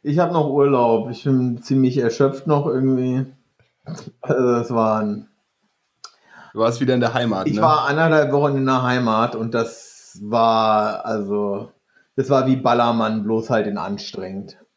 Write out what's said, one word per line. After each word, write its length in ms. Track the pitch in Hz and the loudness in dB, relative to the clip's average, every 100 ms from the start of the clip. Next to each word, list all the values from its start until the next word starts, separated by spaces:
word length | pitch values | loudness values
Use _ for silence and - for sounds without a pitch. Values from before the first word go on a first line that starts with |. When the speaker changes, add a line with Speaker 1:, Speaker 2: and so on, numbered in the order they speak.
Speaker 1:
Ich 160 | 143 151 | 0 0
hab 120 | 170 | 2
noch 160 | 170 143 | 2 2
Urlaub. 640 | 139 143 131 120 113 107 | 2 4 4 4 2 -2
Ich 140 | 113 | -6
bin 360 | 143 131 127 120 | 0 2 2 -4
ziemlich 380 | - 135 131 131 | -2 2 2 2
erschöpft 480 | 120 - 135 135 - | -2 2 0 0 -2
noch 200 | 147 147 | 0 0
irgendwie. 600 | 131 131 131 127 127 131 - _ _ _ _ - 165 - _ | 0 0 0 0 -2 -4 -12 _ _ _ _ -16 -16 -16 _
Also 320 | - 127 123 | -4 0 2
das 180 | 120 117 | 0 -2
war 280 | 117 110 107 | 0 0 0
ein 280 | 104 104 - _ _ _ _ _ _ _ - _ _ - - | -2 -6 -12 _ _ _ _ _ _ _ -20 _ _ -20 -14
Speaker 2:
Du 80 | 104 | -2
warst 200 | 117 120 | -2 0
wieder 140 | 131 | 0
in 60 | 123 | 2
der 140 | 120 | 0
Heimat, 320 | 123 120 95 98 | 0 -2 -2 -2
Speaker 1:
Ich 60 | 104 | 2
Speaker 2:
ne? 60 | |
Speaker 1:
war 240 | 160 151 131 | 2 2 0
anderthalb 440 | 147 165 156 139 | 0 2 2 2
Wochen 240 | 143 147 139 | 0 0 0
in 80 | 131 | 0
der 160 | 131 | 0
Heimat 520 | 123 127 117 110 120 113 | 0 0 0 0 0 -2
und 180 | 113 | -4
das 640 | 117 113 - - - - 90 | -4 -4 -8 -20 -20 -20 -16
war, 800 | 104 117 113 113 110 107 107 - - | -4 2 2 4 2 2 0 -4 -6
also, 640 | 110 98 104 101 101 117 _ _ _ _ - | -6 -4 -4 -4 -6 -10 _ _ _ _ -6
das 120 | 135 | 0
war 180 | 139 131 | 2 2
wie 80 | 131 | 0
Ballermann, 680 | 123 120 117 117 110 110 | 2 2 2 0 -2 -2
bloß 280 | 104 113 110 | -2 -2 0
halt 160 | 117 104 | -2 0
in 100 | 101 | -6
anstrengend. 800 | 92 101 - - 95 98 190 - _ | -8 -10 -10 -12 -10 -12 -14 -20 _